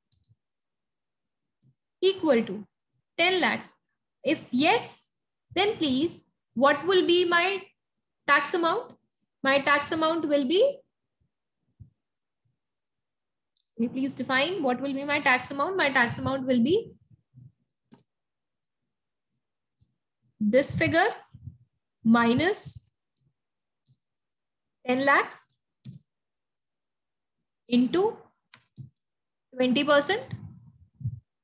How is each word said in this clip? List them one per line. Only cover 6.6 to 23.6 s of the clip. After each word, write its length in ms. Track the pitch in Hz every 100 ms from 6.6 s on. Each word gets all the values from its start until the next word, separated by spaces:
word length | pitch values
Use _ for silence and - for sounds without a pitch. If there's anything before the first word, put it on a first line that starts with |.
| 277 294 320
will 200 | 381 311
be 160 | 349 349 339
my 100 | 359 392 - _ _ _ _ _ -
tax 260 | 285 294
amount? 400 | 359 330 392 - - _ _ _ _
My 160 | 269 277
tax 300 | 285 285 285
amount 340 | 320 320 330 302
will 160 | 285 254
be, 140 | 359 554 571 _ _ _ _ _ _ _ _ _ _ - _ _ _ _ _ _ _ _ _ _ _ _ _ _ _ _ _ _ -
can 60 |
you 60 | 240
please 240 | 254 269
define 480 | 262 247 262 302 381
what 180 | 277 247
will 120 | 277
be 120 | 269 285
my 140 | 285
tax 280 | 285 254 262
amount? 260 | 277 302 381
My 100 | 294
tax 280 | 262 233 -
amount 280 | 262 269 262
will 160 | 247
be 300 | 233 403 466 - _ _ _ - - _ _ _ _ - _ _ _ _ _ _ _ _ _ _ _ _ _ _ _ _ _ _ _ _ _ _ _ -
this 340 | 214 247 285 -
figure 380 | 320 320 415 - - - - - _ _ _ _
minus 880 | 226 233 233 254 330 415 - - - _ _ _ _ _ _ _